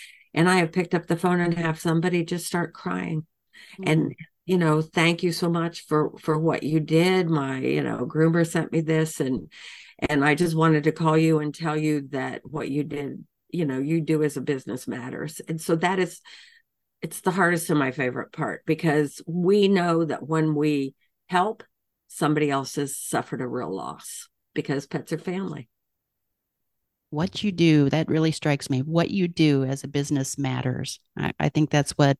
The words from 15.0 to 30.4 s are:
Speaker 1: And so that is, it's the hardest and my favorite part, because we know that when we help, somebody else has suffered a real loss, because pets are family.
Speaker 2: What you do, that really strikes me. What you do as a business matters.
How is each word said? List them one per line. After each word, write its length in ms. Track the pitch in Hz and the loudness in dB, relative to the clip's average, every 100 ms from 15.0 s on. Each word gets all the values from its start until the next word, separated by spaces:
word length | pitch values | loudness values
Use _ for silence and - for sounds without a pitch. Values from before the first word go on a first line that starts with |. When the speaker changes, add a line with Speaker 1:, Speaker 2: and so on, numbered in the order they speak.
| 123 - 156 - - | -8 -10 -10 -10 -8
Speaker 1:
And 140 | 160 | -6
so 140 | - 165 | -2 0
that 240 | 175 190 | 2 0
is, 220 | 175 - - - - _ _ _ _ _ | -2 -6 -20 -20 -20 _ _ _ _ _
it's 180 | 160 - | -14 -6
the 80 | 185 | -2
hardest 400 | 180 175 170 165 | 0 2 0 0
and 80 | 151 | 0
my 140 | 131 | 0
favorite 400 | 135 127 127 - | -2 -4 -4 -8
part, 340 | - 120 - - | -6 -6 -6 -4
because 560 | 156 165 147 143 - - | -2 0 0 0 -6 -8
we 400 | 175 175 208 196 | -2 2 4 4
know 360 | 190 175 165 | 4 2 0
that 240 | 160 - 139 | 0 -4 -2
when 280 | 160 156 147 | 0 2 2
we 400 | 151 147 135 - _ _ - | 0 0 -2 -8 _ _ -2
help, 360 | 180 202 226 - _ _ _ _ | 0 0 -4 -14 _ _ _ _
somebody 420 | - 151 151 147 | -2 0 2 0
else 240 | 135 127 | 0 -4
has 240 | 151 139 - | -6 -6 -8
suffered 440 | - 113 - 123 | -6 -6 -4 -8
a 60 | 123 | -6
real 240 | 123 98 | -6 -6
loss, 580 | 95 64 - - - - _ _ - | -8 -8 -12 -16 -18 -18 _ _ -6
because 320 | 147 139 - | -4 -4 -4
pets 260 | 151 - | -8 -6
are 60 | 160 | -8
family. 500 | - 180 185 143 123 _ _ _ _ _ _ _ _ _ _ _ _ _ _ | -6 -6 -6 -10 -14 _ _ _ _ _ _ _ _ _ _ _ _ _ _
Speaker 2:
What 300 | 151 185 - | -4 -4 -2
you 100 | 208 | -2
do, 380 | 170 165 151 139 | 4 6 8 6
that 180 | 151 - | 4 2
really 240 | 160 160 | 2 2
strikes 380 | - 151 143 - | 2 0 0 0
me. 140 | 131 | -2
What 260 | 147 165 - | 0 0 2
you 180 | 196 175 | 0 0
do 360 | 170 156 139 | 4 4 4
as 200 | 131 139 | 2 -4
a 40 | 139 | -4
business 500 | 143 143 143 135 | -4 0 -2 -2
matters. 640 | - | -4